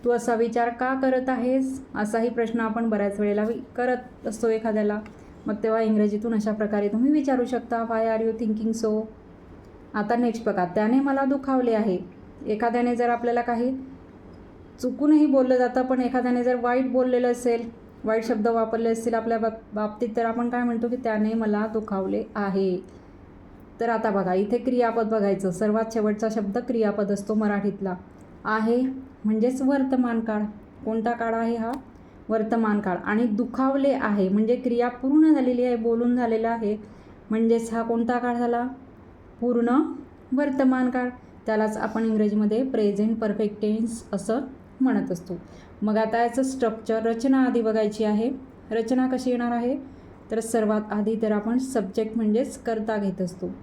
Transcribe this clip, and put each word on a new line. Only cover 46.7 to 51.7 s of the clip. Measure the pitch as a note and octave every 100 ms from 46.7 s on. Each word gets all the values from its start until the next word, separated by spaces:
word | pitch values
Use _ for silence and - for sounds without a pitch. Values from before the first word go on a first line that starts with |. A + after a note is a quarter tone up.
| A3 - A3
रचना | A3+ A3+ C4 C4+
आधी | B3+ A#3
बघायची | A3 A3 G#3+ G#3+
आहे. | G#3+ G#3+ A#3 - - - -
रचना | A3+ A3+ B3+ B3+
कशी | B3+ B3+
येणार | A#3+ A#3+
आहे? | A#3+ A#3+ C#4 - - - - -
तर | A3
सर्वात | A3+ A3+ G#3 G#3+ G#3+
आधी | G#3 G#3 A3
तर | A3
आपण | G#3 G#3+ B3
सब्जेक्ट | C4